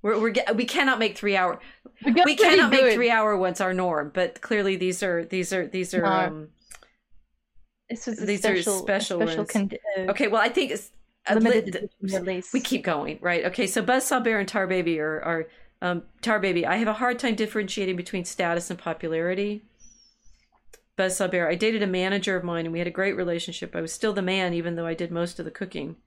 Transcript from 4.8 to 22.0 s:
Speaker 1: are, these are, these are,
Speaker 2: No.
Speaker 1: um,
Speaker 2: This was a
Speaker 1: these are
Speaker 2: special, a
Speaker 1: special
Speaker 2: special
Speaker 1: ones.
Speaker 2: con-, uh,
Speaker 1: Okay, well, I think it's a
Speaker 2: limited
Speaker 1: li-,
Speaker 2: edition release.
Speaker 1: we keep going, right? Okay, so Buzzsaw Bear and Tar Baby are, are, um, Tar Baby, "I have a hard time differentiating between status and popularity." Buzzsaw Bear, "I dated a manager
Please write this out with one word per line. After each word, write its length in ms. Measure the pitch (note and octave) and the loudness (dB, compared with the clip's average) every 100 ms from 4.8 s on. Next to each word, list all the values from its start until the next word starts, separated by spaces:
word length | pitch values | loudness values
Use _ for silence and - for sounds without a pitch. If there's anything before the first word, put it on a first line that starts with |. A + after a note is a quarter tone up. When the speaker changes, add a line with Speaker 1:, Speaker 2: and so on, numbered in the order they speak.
| F#3 F3+ | -2 -2
Speaker 1:
are, 220 | G3 F3 E3 | 0 -2 -2
these 280 | F#3+ F3+ | -4 -2
are, 140 | F#3+ E3 | -2 -2
these 260 | F#3 F3+ | -4 -2
are, 80 | - | 0
Speaker 2:
No. 100 | G3 | 2
Speaker 1:
um, 360 | F#3+ F#3 D#3 D#3 _ _ - - _ _ - _ _ _ - - _ _ | 2 0 -4 -14 _ _ -20 -20 _ _ -20 _ _ _ -20 -20 _ _
Speaker 2:
This 180 | A#3 - | -10 -6
was 140 | A3 | -6
a 40 | G3 | -2
Speaker 1:
these 200 | G3+ G#3+ | 0 2
are 100 | F#3 | 2
Speaker 2:
special, 200 | E3+ G3 | 2 -2
a 20 | |
Speaker 1:
special 400 | F#3+ G3 - F3+ | 0 -2 0 0
Speaker 2:
special 180 | E3 D#3+ | 0 0
Speaker 1:
ones. 80 | E3 | -2
Speaker 2:
con-, 200 | G#3+ G3 - G#3+ G3 | -2 -2 -4 -6 -4
uh, 40 | F#3 | -2
Speaker 1:
Okay, 160 | G3 B3 | 0 2
well, 140 | A3 | 2
I 80 | A3+ | 2
think 220 | A#3+ C#4+ | 2 -2
it's 180 | - - - - _ - | -4 -10 -20 -20 _ 0
a 80 | G#3+ | 4
Speaker 2:
limited 400 | A3+ A#3 G3+ F3+ | 6 4 2 -6
Speaker 1:
li-, 140 | G#3 _ | -8 _
Speaker 2:
edition 240 | G3 F#3+ F3+ | -4 -2 -2
release. 260 | F#3 F3+ | -4 -2
Speaker 1:
we 100 | - | -4
keep 220 | - C4 | 0 -2
going, 360 | - D#3 D3+ D3+ | 0 -2 -2 -4
right? 240 | F3 F3 F3+ | 0 0 0
Okay, 220 | F3+ G3 | -2 -2
so 160 | A3+ | 0
Buzzsaw 400 | G3 B3+ C4 C4+ | 2 2 2 0
Bear 160 | A#3 A3 | 2 0
and 80 | G3 | 0
Tar 180 | G#3+ F#3+ | -2 0
Baby 320 | F#3 E3+ D#3+ | 0 0 0
are, 220 | D3+ D#3 | -2 -2
are, 260 | - E3 D#3+ - - _ | -2 -2 -4 -12 -20 _
um, 220 | F3+ F3 - _ | -4 -4 -6 _
Tar 180 | - G#3+ | -2 0
Baby, 240 | F#3+ F3 D3+ | 2 0 2
"I 100 | F#3 | 0
have 120 | A3+ | 0
a 40 | |
hard 260 | G#3+ B3 B3 | 0 0 0
time 160 | B3 G#3+ | -2 0
differentiating 600 | G#3+ G#3+ G3+ - F#3+ F3+ | -2 -2 -4 -4 -4 -4
between 300 | F3+ F#3+ F3 | -4 -6 -8
status 440 | - F3 E3+ E3+ | -4 0 0 -2
and 80 | F3 | -8
popularity." 840 | - D#3+ E3 D#3+ E3+ F#3 G#3 G#3 - _ - _ _ _ - - _ _ - - _ - | -6 -6 -4 -2 -2 -2 -2 -6 -10 _ -20 _ _ _ -20 -20 _ _ -20 -20 _ -2
Buzzsaw 340 | F#3+ F#3 F#3 | -2 0 0
Bear, 180 | F3+ E3 | 0 0
"I 60 | F3 | 0
dated 260 | G#3+ A3+ | 0 0
a 60 | G3+ | 0
manager 480 | F#3 | 0